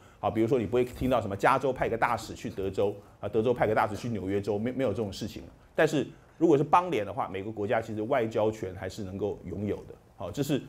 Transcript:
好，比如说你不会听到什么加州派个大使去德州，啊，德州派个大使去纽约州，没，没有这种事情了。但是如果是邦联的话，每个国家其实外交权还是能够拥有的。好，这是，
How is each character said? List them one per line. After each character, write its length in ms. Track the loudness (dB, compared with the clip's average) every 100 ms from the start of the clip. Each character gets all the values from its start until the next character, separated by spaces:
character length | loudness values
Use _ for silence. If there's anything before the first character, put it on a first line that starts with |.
| -20 -4
好， 140 | 0
比 80 | 2
如 80 | 4
说 100 | 4
你 80 | 2
不 100 | 2
会 100 | 0
听 240 | -2 0
到 100 | 2
什 100 | 0
么 60 | 2
加 240 | 4 4
州 140 | 2
派 160 | -2 -2
个 80 | -2
大 180 | -2 -4
使 180 | -6
去 160 | -10 -8
德 200 | -4 -4
州， 260 | 0 0 -2 -12 -12
啊， 80 | -4
德 140 | 0
州 120 | 2
派 140 | 2 2
个 80 | 2
大 100 | 2
使 120 | -2
去 100 | -6
纽 220 | -4 -2
约 120 | -2
州， 160 | 0 -2
没， 140 | -2
没 100 | -2 -2
有 60 |
这 40 | 0
种 160 | -4
事 160 | -6 -8
情 140 | -10
了。 80 | -16 -20 -6 2
但 100 | 2
是 220 | 2 -2 -6 -18 2
如 100 | 6
果 100 | 6
是 60 |
邦 260 | 6 4 4
联 160 | 0 -2
的 60 |
话， 160 | -4 -4
每 160 | -6
个 80 | -6
国 160 | -4 0
家 140 | 0
其 120 | 0
实 80 | -4
外 220 | 0 0 2
交 240 | 2 2
权 240 | 0 -6 -6
还 120 | -8
是 160 | -8
能 140 | -8 -4
够 200 | -4 -4
拥 240 | -8 -4 -2
有 80 | -4
的。 180 | -8 -18 -20 -12
好， 160 | -6
这 100 | -4
是， 200 | -2 -2